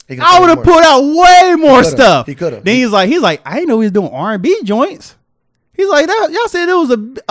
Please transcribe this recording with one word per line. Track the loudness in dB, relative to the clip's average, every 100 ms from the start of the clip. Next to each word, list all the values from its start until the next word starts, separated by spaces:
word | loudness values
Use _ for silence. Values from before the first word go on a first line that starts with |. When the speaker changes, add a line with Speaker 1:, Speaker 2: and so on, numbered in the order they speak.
| -18
Speaker 1:
He | -4
could |
Speaker 2:
I | 2
Speaker 1:
play | 4
Speaker 2:
would've | 4 2
Speaker 1:
more. |
Speaker 2:
put | 2 4
out | 4 2
way | 0 2 4 6 4 2
more | 2 4
Speaker 1:
He |
coulda. | 2
Speaker 2:
stuff." | 2 2 2 -2
Speaker 1:
He |
coulda. | -8 -8 -6
Speaker 2:
Then | -4 -2
he's | 0
like, | 0 0
he's | -2
like, | -2 -4
"I | -8 -8
didn't | -4
know | -2
he | -2
was |
doing | -2 -6
R | -8 -8
and | -6
B | -4 -4
joints." | -4 -4 -4 -8 -20 _ _ _ _ _ _
He's | -6 -2
like, | 0 0
"That, | -2 -4
y'all | -4 -6
said | -4 -2
it |
was | -2 0
a, | -4 -6 -16 -2